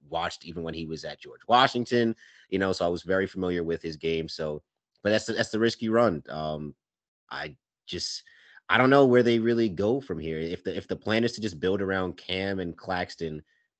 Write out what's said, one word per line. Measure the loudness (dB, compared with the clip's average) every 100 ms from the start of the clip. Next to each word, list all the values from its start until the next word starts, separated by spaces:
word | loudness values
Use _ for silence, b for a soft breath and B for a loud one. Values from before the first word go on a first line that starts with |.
| -8
watched | -6 -6 -8 -12
even | -10
when | -8
he | -8 -8
was | -8
at | -10 -14
George | -18 -10 2
Washington, | 4 4 2 0 2 2 0 b b b
you | 0
know, | 0
so | 0 0
I |
was | -2
very | -2 0 -2
familiar | -2 -2 -2
with | -2 -4
his | -6 -6
game. | -2 -2 -4
So, | -6 -6 -8 -12 _ _ _
but | 0
that's | 0 0
the, |
that's | -2 -2
the | 2
risk | 0 0
you | 0
run. | 4 4 2 -6
Um, | -6 -6 -6 -8 -14 _ _ _ _ -14
I | -12 -12 -14 _ _ -12
just, | -8 -8 -10 -14 b b b b
I | 4
don't | 6
know | 8 8
where | 6
they | 6 4
really | 4 2 2
go | 2 0 0
from | -4 -6
here. | -6 -4
If | -4 -6
the, | -6 -6
if | -6
the | -6
plan | 0 0
is | 0
to | -2
just | -6 -2
build | 0 0
around | 0 -2 -2 -6
Cam | -8 -4 -4 -4
and | -6 -8
Claxton, | -6 -4 -6 -8 -8 -8 -14 _ _